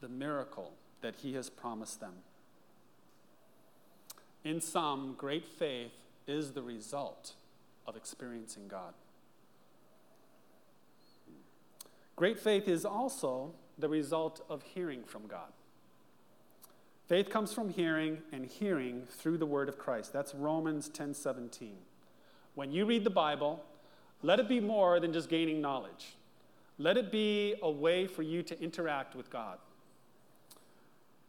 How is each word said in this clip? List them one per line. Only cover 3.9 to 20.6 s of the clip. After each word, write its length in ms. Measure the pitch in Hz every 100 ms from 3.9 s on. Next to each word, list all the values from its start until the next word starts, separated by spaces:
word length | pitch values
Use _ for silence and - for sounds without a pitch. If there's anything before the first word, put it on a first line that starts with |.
| - - - - -
In 160 | 151 160
sum, 540 | - 180 156 139 135 123
great 300 | 139 151 170
faith 460 | - 160 127 117 - - - -
is 260 | 143 147
the 100 | 135
result 720 | 123 113 107 143 127 - - - - - - - -
of 100 | 110
experiencing 720 | - - 127 117 110 - 101
God. 240 | 98 90 - - - - - - - - - - - - - - - - - - - - - - - - - - - - - - - -
Great 240 | - 175 226
faith 300 | 220 208 202
is 160 | 170
also 720 | 202 208 262 - 147 127 139 165 - -
the 100 | 151
result 560 | 156 139 160 160 - -
of 120 | 151
hearing 420 | - - 175 127
from 220 | 110 107 107
God. 260 | 92 82 - - - - - - - - - - - - - - - -
Faith 220 | 175 196
comes 220 | 220 -
from 180 | - 214
hearing, 480 | 175 165 156 156 156 156
and 160 | 135 127
hearing 560 | - 208 165 127 123 127
through 260 | - 160 165
the 80 | 156
word 220 | 143 139
of 100 | 135
Christ. 340 | - 120 -
That's 200 | 135 139
Romans 560 | 139 147 160